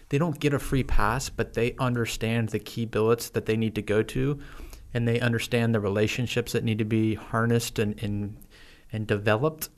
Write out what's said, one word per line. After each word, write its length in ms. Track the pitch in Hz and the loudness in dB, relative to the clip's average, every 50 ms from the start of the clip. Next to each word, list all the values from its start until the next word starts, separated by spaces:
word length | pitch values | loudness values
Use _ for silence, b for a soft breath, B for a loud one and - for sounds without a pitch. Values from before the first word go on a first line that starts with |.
| b b | b b
they 80 | 143 143 | 0 0
don't 200 | 170 170 143 - | 0 0 0 0
get 160 | - 143 143 | 0 0 0
a 60 | 135 | 0
free 240 | - - 147 135 113 | 0 0 0 0 2
pass, 440 | - - - 104 104 117 135 - - | 4 4 4 4 4 2 -2 -4 -6
but 260 | - - 110 - - | -4 -4 -6 -2 0
they 200 | 113 117 123 120 - | 0 0 0 0 0
understand 720 | 135 123 120 117 113 - - - 110 110 113 117 113 107 | 0 0 2 0 0 -2 -2 -4 -2 0 0 0 0 0
the 100 | - 104 | -2 -6
key 240 | - - - 120 117 | -6 -6 -6 -6 -4
billets 460 | 113 - 107 110 113 120 113 - - | -2 0 2 4 4 4 2 0 -4
that 160 | - - - | -4 -2 0
they 100 | - 110 | 0 2
need 180 | 113 113 110 107 | 2 2 0 0
to 80 | 107 | -4
go 220 | - - 104 110 110 | -2 2 2 2 2
to, 340 | - - 131 131 139 147 139 B B B B B B B B B B - | 0 -2 -2 -2 -2 -2 -4 B B B B B B B B B B -2
and 140 | 120 117 117 | 0 0 2
they 100 | 117 120 | 2 2
understand 560 | 123 120 117 113 - - 127 117 117 113 113 | 2 2 0 0 0 0 0 2 2 4 2
the 60 | 107 | 2
relationships 720 | 101 98 98 107 107 107 - - 120 - - 120 117 - | 2 2 2 2 2 2 0 -2 -4 -2 -2 -2 -2 0
that 100 | - 113 | -2 -2
need 160 | 123 117 110 110 | 0 0 0 0
to 60 | 110 | 0
be 300 | 107 113 110 110 110 107 | 0 2 2 2 2 0
harnessed 640 | - - - - 113 113 117 117 117 113 - - - | -4 -6 -4 -2 0 2 4 2 2 2 -2 -2 -2
and, 200 | 110 104 104 - | -2 -2 -2 -4
and, 360 | 120 104 104 101 101 101 110 - - b b b b b b b b b | -6 -4 -4 -4 -4 -6 -8 -12 -18 b b b b b b b b b
and 160 | - 110 107 - | -6 -6 -2 0
developed. 600 | - 101 101 110 107 110 143 160 156 - - - - | -2 0 4 2 4 4 2 0 -2 -4 -10 -14 -14